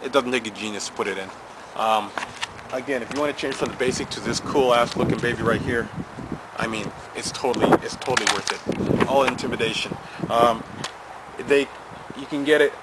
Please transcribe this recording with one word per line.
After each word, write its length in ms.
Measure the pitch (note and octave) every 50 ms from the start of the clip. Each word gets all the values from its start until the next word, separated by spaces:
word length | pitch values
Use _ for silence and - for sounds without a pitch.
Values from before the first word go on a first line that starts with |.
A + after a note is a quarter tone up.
| -
It 80 | C#3 B2+
doesn't 180 | C#3+ B2+ B2
take 160 | B2+ B2+ A2+
a 40 | A2
genius 360 | G2+ F#2+ G#2+ A2 G#2 G2 F#2+
to 60 | - -
put 160 | - A2+ G2+
it 100 | F#2+ F#2+
in. 100 | F#2+ F#2+ F#2 - - - - - - - -
Um, 380 | - A2 A2+ A2 G#2+ G#2 G2 - - - - - - - - - - - - -
again, 300 | C3 B2+ C3 C#3+ B2+ A#2
if 100 | - B2
you 60 | C#3
wanna 140 | D3 D3 C#3
change 240 | - - C#3 C3
from 140 | - - B2
the 60 | G#2
basic 320 | - B2 B2+ B2 - C#3 -
to 100 | - -
this 180 | G2+ A2 A#2 -
cool 340 | - - - D3+ C3 B2+ A#2+
ass 240 | A#2+ A#2+ A#2 -
looking 220 | - B2 B2 B2 A2+
baby 240 | A#2 A#2+ A#2+ - A2+
right 180 | A2+ A2+ G#2+
here, 280 | F2+ - B2 A#2 A2+ G#2+ - - - - - - - - - - - - -
I 120 | - A2 A2+
mean, 240 | A2 A2 G#2 - - - - - -
it's 160 | - A#2 - -
totally, 340 | - - C3+ A#2+ A2 A2 - - - -
it's 140 | A2+ -
totally 360 | - - - B2+ A#2+ G#2+ - -
worth 200 | - - - G2
it. 560 | - - - - - - - - A#2 - -
All 160 | C3+ C#3 C3+
intimidation. 720 | C3 B2+ B2 - C3 A#2+ A2+ A#2+ A2+ G#2+ - - G#2 - - - - - - - -
Um, 320 | A2+ A#2 A#2 A#2+ A2+ A2+ - - - - - - - - - - - - - - - - C3 B2
they, 140 | C#3 C#3 C#3 - - - - - - - - - -
you 100 | - C#3
can 180 | C3 D#3 D3 C#3+
get 160 | C#3 D3+ D3+
it. 120 | D3 C#3 - -